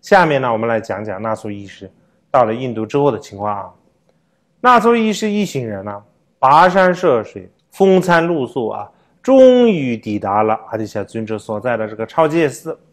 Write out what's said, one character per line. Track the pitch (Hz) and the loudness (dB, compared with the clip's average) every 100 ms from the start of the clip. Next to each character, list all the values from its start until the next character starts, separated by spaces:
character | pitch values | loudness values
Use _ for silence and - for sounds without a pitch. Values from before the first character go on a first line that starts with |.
下 | - 202 165 | 4 2 4
面 | 143 | 0
呢， | 127 | 0
我 | 110 | -2
们 | 117 | -2
来 | 113 | -4
讲 | - 98 | -4 -8
讲 | 107 95 | -8 -8
纳 | 110 110 | -6 -8
苏 | 107 | -8
医 | 101 98 | -12 -16
师 | - 95 _ _ _ _ | -20 -20 _ _ _ _
到 | 135 113 | 0 0
了 | |
印 | 117 127 | -2 -6
度 | 110 110 | -8 -4
之 | 143 | 0
后 | 143 | 0
的 | 110 | -2
情 | - 98 | -10 -10
况 | 104 101 | -8 -8
啊。 | 92 _ _ _ _ _ _ _ _ _ | -12 _ _ _ _ _ _ _ _ _
纳 | 247 240 | 2 4
苏 | 220 233 | 4 0
医 | 220 | 0
师 | 202 214 | -2 -4
一 | 208 202 | -4 -4
行 | 139 117 | -6 -8
人 | 101 101 | -10 -12
呢， | 101 _ _ _ _ | -14 _ _ _ _
跋 | 131 151 180 | 4 6 6
山 | 185 185 | 4 2
涉 | 180 180 120 | 2 0 0
水， | 104 101 92 _ _ | -2 -14 -20 _ _
风 | - 196 185 | 0 4 4
餐 | 180 170 170 | 4 0 2
露 | 165 123 | -4 -4
宿 | 143 110 | -6 -6
啊， | 104 104 _ _ _ | -8 -12 _ _ _
终 | - 269 262 247 233 | 2 6 8 6 4
于 | 180 131 113 | 2 -2 -6
抵 | 110 104 | -6 -6
达 | 104 101 | -2 0
了 | 110 110 - | 0 -2 -4
阿 | 110 | -8
底 | 104 | -8
夏 | 107 | -8
尊 | 98 117 110 | -8 -10 -8
者 | 107 | -10
所 | - 107 | -8 -8
在 | 120 113 | -4 -4
的 | 107 | -6
这 | 107 | -8
个 | 113 | -8
超 | - 160 | 0 0
戒 | 165 151 | 2 -2
寺。 | 127 160 143 _ | -4 -14 -16 _